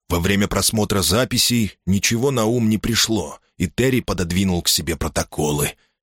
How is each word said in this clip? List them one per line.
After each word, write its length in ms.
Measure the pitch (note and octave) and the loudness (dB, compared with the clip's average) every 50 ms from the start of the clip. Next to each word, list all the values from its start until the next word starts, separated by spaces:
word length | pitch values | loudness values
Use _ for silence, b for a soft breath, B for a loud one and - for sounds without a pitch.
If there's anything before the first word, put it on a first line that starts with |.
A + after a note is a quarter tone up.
| _ | _
Во 120 | - F2+ F2 | -4 -4 -2
время 280 | E2+ G2+ G2+ G2 G#2 | 0 2 2 2 0
просмотра 540 | - - G2+ F#2+ - - A2 G#2 - G#2 G2+ | 0 0 0 0 0 0 0 0 0 0 0
записей 760 | F2 E2 F#2 A#2 B2+ - B2+ A#2+ - - B2 A#2+ A2 F#2 - _ - | 0 2 2 2 0 0 0 0 0 2 2 0 0 -2 -4 _ -2
ничего 460 | F2+ F#2+ G2 - - A#2 A2+ B2 C#3+ | 0 0 0 0 0 0 0 0 0
на 140 | C3+ A#2+ A2 | 0 2 0
ум 240 | A2 A#2+ B2 A2+ A2 | 2 2 2 2 2
не 80 | A2 | 2
пришло, 640 | F#2 - A#2 A2+ - - - A2+ G2+ D#2+ D2 - - _ _ _ | 2 0 -2 0 0 0 0 0 -2 -2 -6 -10 -16 _ _ _
и 100 | - F2+ | -4 -4
Терри 340 | F2 - - A#2+ C3 C3 A#2 | -4 0 0 0 2 2 0
пододвинул 600 | - - G2 E2+ F2+ E2 F2+ F#2 G2+ F#2+ F2+ F2 | 0 -2 -4 -4 -2 0 0 2 2 2 2 0
к 80 | - - | 0 0
себе 260 | - - D2+ D#2 D#2+ | -2 -2 -2 -4 -4
протоколы. 760 | - - D#2 - - - - - - D#2 D2+ D2 C#2+ C#2 - - _ _ _ _ _ | -4 -4 -4 -2 -2 -4 -4 -4 -4 -2 -2 0 -2 -4 -4 -6 _ _ _ _ _